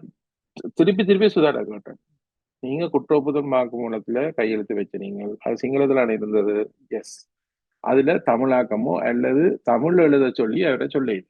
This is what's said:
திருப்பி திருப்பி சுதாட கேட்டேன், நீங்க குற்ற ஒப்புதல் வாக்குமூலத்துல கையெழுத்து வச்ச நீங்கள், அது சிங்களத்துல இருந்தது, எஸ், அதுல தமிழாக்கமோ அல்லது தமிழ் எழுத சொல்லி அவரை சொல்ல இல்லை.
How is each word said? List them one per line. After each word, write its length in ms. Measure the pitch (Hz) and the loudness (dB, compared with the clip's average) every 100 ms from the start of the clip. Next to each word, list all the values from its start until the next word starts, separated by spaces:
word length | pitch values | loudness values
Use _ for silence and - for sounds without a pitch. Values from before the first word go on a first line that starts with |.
| - _ _ _ _ - - - | -10 _ _ _ _ -16 -10 2
திருப்பி 280 | 170 190 196 | 2 2 2
திருப்பி 220 | 190 208 | 4 4
சுதாட 300 | 190 151 123 | 4 2 0
கேட்டேன், 340 | 104 104 - - _ _ _ _ _ _ | -6 -10 -16 -20 _ _ _ _ _ _
நீங்க 220 | 127 147 170 | -8 -6 -2
குற்ற 220 | 143 - 147 | -4 0 0
ஒப்புதல் 360 | 139 147 139 | 0 -2 0
வாக்குமூலத்துல 680 | 127 120 120 117 110 - 120 151 | 0 -2 -4 -6 -6 -4 -4 -2
கையெழுத்து 400 | 160 110 107 101 104 | -2 -2 -2 -4 -6
வச்ச 220 | 95 98 | -6 -8
நீங்கள், 360 | 98 101 104 104 | -10 -8 -10 -8
அது 200 | 117 113 | -6 -4
சிங்களத்துல 440 | 123 139 139 135 117 | -2 0 2 2 2
இருந்தது, 440 | 110 107 107 101 104 110 - _ | -2 -2 0 0 -2 -4 -10 _
எஸ், 240 | 107 - - _ _ _ _ _ _ | -10 -10 -18 _ _ _ _ _ _
அதுல 320 | - 135 135 180 - | 0 2 4 2 2
தமிழாக்கமோ 680 | 120 131 127 123 107 131 170 | 0 2 2 0 -2 -2 -2
அல்லது 440 | 117 120 127 135 180 - | -2 0 0 2 2 0
தமிழ் 360 | - 117 156 180 | 0 0 2 4
எழுத 260 | 156 139 127 | 6 4 2
சொல்லி 280 | 123 110 139 | 0 -2 0
அவரை 240 | 170 127 139 | 0 0 -2
சொல்ல 220 | 147 127 | -2 -2
இல்லை. 180 | 98 - | -4 -8